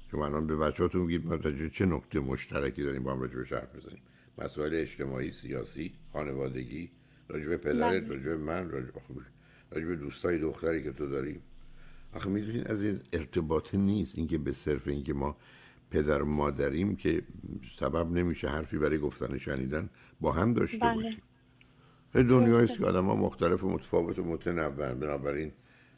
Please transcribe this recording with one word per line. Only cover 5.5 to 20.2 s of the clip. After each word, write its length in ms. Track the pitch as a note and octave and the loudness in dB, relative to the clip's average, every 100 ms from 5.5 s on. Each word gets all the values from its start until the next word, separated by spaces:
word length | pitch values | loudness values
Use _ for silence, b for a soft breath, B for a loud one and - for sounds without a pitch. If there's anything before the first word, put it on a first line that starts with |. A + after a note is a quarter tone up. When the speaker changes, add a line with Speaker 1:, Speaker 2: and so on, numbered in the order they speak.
| C2 - - E2 - - | -6 -6 -8 -10 -10 -10
Speaker 1:
خانوادگی، 800 | D2 D2+ C2+ C2+ B1+ B1 D#2 F2 - b b b | -6 -4 -2 -4 -4 -8 -8 -10 -14 b b b
راجع 200 | D#2 D2+ | -6 -2
به 80 | E2+ | 0
پدرت، 480 | D2+ D#2 D#2 F#2+ | 2 4 4 2
Speaker 2:
بله. 40 | D2+ | 0
Speaker 1:
راجع 200 | C#2 C2+ | -6 -2
به 80 | D#2+ | -2
من، 340 | D2+ E2+ F2 | -2 -2 -2
راجع 160 | C#2+ B1+ | -6 -8
به، 140 | C2+ - B1+ - - b b b | -10 -12 -14 -14 -20 b b b
راجع 160 | - D#2+ | -6 -2
به 100 | E2+ | -4
دوستای 420 | C#2+ - F#2 E2+ | -4 -2 0 2
دختری 440 | D#2 - E2 E2 | 0 0 0 0
که 100 | C#2+ | -2
تو 140 | C2+ C#2+ | -4 -2
داری. 340 | C#2 C2+ - - - b b b b b | -2 -2 -6 -12 -18 b b b b b
آخه 160 | - G2 | -6 -2
می‌دونید 380 | G2+ G#2+ A#2+ - | 0 0 -4 -2
عزیز، 340 | G#2 G#2 F#2+ - | 0 0 -2 -2
ارتباطی 640 | E2 D#2+ F#2 D#2 D#2+ - G2 | -4 0 0 2 0 2 2
نیست. 420 | G2 G#2 F2 - | 4 2 0 -2
اینکه 200 | D#2+ D#2+ | 0 0
به 140 | C#2+ | 0
صرف 360 | C#2 - C#2+ C#2+ | -2 0 0 0
اینکه 260 | C#2+ C2+ | -4 -2
ما 220 | C#2 C#2 C#2+ b b b b - | -2 -2 -4 b b b b -2
پدر 320 | D#2+ D2+ C#2+ | 2 4 4
و 20 | |
مادریم 720 | D2 D2 D2 C#2 C#2 D2+ G2+ F#2+ | 2 2 2 2 0 2 0 0
که 260 | D#2+ E2 - - - - - - | 0 0 -2 -12 -10 -10 -12 -4
سبب 300 | C2+ D#2 E2 | -2 0 0
نمیشه 380 | F2 F2+ D#2 D2 | 2 0 0 -2
حرفی 300 | D2 D#2 D#2 | -4 -4 0
برای 200 | D2 D2+ | 2 2
گفتن 400 | D2 - A#1+ C2+ | -2 -4 -6 -4
شنیدن 520 | - C#2 C2 D#2 G2 b b - | -4 -4 -2 -2 -6 b b -2